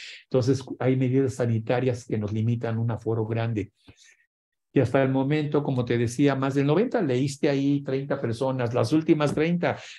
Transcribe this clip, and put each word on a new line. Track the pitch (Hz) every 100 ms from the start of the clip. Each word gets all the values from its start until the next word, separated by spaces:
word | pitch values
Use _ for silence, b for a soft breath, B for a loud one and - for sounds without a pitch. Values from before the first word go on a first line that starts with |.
| B B
Entonces, | - 131 120 139 - -
hay | 123 131
medidas | 131 131 135
sanitarias | 120 120 113 110 123 127 113 -
que | 110
nos | 104
limitan | 110 110 120 120 113
un | 117
aforo | 110 113 113 110
grande. | 117 113 110 95 _ b b b b _ _ _ _ _
Y | 139
hasta | 120 139
el | 131
momento, | 131 135 156 147 147
como | 143 127
te | 117 120
decía, | 117 120 143
más | 135 135
del | 135 143
noventa, | 156 247 240
leíste | 165 127 143 - 151
ahí | 139 139 143
treinta | 139 135 143 139
personas. | 123 113 131 131 120
Las | 117 117
últimas | 156 160 156 147
treinta, | - 160 175 156 113 B